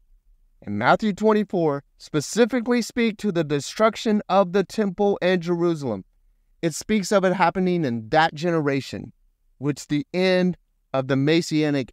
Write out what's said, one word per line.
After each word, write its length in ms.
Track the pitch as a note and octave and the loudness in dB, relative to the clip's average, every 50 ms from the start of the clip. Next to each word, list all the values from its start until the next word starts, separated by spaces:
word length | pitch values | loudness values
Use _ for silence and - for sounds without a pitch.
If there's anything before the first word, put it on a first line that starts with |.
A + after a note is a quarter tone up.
| _ _ _ _ _ _ _ _ _ _ _ _ | _ _ _ _ _ _ _ _ _ _ _ _
and 160 | - G#2 G2+ | -10 -8 -4
Matthew 340 | G2+ A#2 C#3 E3+ - A3 G#3+ | 0 2 2 2 2 2 -2
twenty-four 720 | F#3 - G#3 G#3+ G#3+ G#3+ G#3 - - F3+ E3 D3+ C#3 C#3+ - _ _ | -2 0 2 2 2 2 0 -2 -2 0 0 0 -2 -4 -8 _ _
specifically 840 | - - - - D3+ C#3 - - G3 A#3+ A3 - B3 G#3+ B3 B3 A#3+ | -20 -10 -6 -4 -4 -4 0 2 2 2 2 2 -2 -2 0 0 0
speak 360 | G#3+ - - B3 A#3 A3+ G3 | -2 -2 -2 0 0 0 -2
to 140 | - - G#3+ | -2 -4 -2
the 120 | E3+ E3+ D#3+ | -2 -2 -2
destruction 800 | C#3+ D3+ D3 C3 - - - G#3+ A3+ G#3+ - - A#3 G#3 G#3 - - | -2 -2 -4 -4 -4 -2 2 2 2 0 0 -2 0 0 0 0 2
of 240 | F3+ G3 G3 F3 F3 | 2 2 2 2 2
the 100 | G3+ F#3+ | 0 0
temple 540 | - - - G#3+ G#3 F3 - G#3 G3+ G3 - | -2 -2 -4 -2 -2 0 0 0 0 0 2
and 200 | - F3+ F#3+ F#3 | 2 0 0 0
Jerusalem. 640 | D#3+ F3 F3 E3+ E3+ F3 E3+ D3+ C#3+ B2 G#2 F#2+ F#2 _ _ _ _ _ _ _ _ _ _ _ | 0 -2 -2 0 0 0 0 -2 -4 -4 -6 -6 -8 _ _ _ _ _ _ _ _ _ _ _
It 120 | - E3 D3+ | -6 -6 -4
speaks 380 | - - - G#3+ G#3+ F3+ - | -6 -4 -2 -2 0 0 2
of 140 | G#3+ G3 F3+ | 2 4 4
it 80 | F#3+ F3+ | 2 2
happening 500 | F#3+ F3 E3+ E3+ F#3+ F#3 F3+ F3+ F3 D#3+ | 2 2 2 2 2 0 0 0 0 0
in 240 | B2+ A#2 A#2 A2 G#2+ | -2 -2 -4 -4 0
that 240 | A2+ D#3 D#3+ E3+ - | 2 2 2 2 0
generation, 800 | C#3+ E3 F3+ E3+ D#3+ D3 C#3+ C#3 C#3 A#2+ - - G2 G2 - - _ _ _ _ _ _ _ _ | -2 -2 0 0 0 0 0 0 -2 -4 -6 -10 -12 -12 -14 -18 _ _ _ _ _ _ _ _
which 300 | - B2+ D3 D3+ - - | -6 -4 -4 -4 -4 -6
the 200 | - D3 D3 C#3 _ - | -4 -4 -4 -4 _ -2
end 420 | F3+ F#3 F#3 F#3 F3+ F3+ F3+ E3 - _ _ _ _ _ _ - | 0 0 2 2 2 2 0 -2 -4 _ _ _ _ _ _ -4
of 160 | C3+ C3+ C3 | -4 -2 0
the 80 | C#3 | 0
Messianic 760 | C3+ C3+ D3+ E3 E3 D#3+ - D#3+ D3+ D3+ D3+ C#3+ C#3 B2 - | 0 2 2 2 2 0 0 0 0 0 0 -2 -2 -4 -6